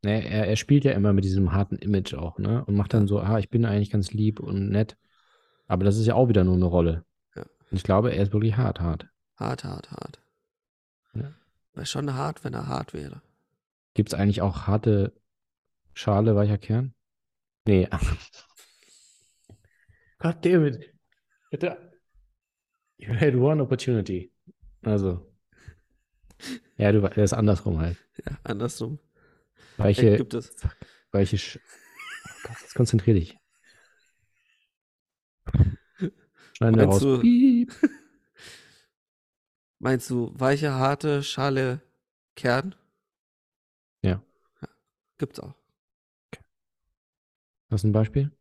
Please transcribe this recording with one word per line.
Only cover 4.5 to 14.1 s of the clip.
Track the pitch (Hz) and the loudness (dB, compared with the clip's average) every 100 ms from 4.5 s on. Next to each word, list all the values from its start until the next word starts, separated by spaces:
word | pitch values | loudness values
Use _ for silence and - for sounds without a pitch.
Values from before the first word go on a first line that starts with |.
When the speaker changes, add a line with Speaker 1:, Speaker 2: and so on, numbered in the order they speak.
| 98 98 | -4 0
Speaker 1:
nett." | 101 107 - _ _ _ _ _ _ _ | 0 0 -4 _ _ _ _ _ _ _
Aber | 92 98 | 2 2
das | 104 | 2
ist | 113 | 2
ja | - | 4
auch | 127 | 4
wieder | 104 | 4
nur | 92 90 | 4 4
eine | 90 | 2
Rolle. | 87 85 82 - _ _ - | 4 2 0 -8 _ _ -18
Speaker 2:
Ja. | |
Speaker 1:
Und | - _ _ 95 | -18 _ _ -8
ich | |
glaube, | - 95 117 | 0 0 2
er | - | 0
ist | 101 | 0
wirklich | 107 113 107 | 0 0 0
hart, | 117 92 | -2 -2
hart. | 85 80 - _ _ _ | -4 -6 -10 _ _ _
Speaker 2:
Hart, | 113 127 | -8 -8
hart, | 92 92 - | -10 -14 -14
hart. | - - - _ _ _ _ _ _ _ _ _ | -16 -16 -18 _ _ _ _ _ _ _ _ _
Speaker 1:
Ja. | 110 139 151 _ _ _ | -12 -12 -14 _ _ _
Speaker 2:
Wäre | - - | -14 -10
schon | - 143 | -8 -6
hart, | 131 143 151 | -6 -6 -8
wenn | - | -10
er | - - | -10 -8
hart | 65 - | -8 -8
wäre. | - 71 - _ _ _ _ _ _ _ - | -12 -14 -16 _ _ _ _ _ _ _ -2
Speaker 1:
Gibt's | 104 | -2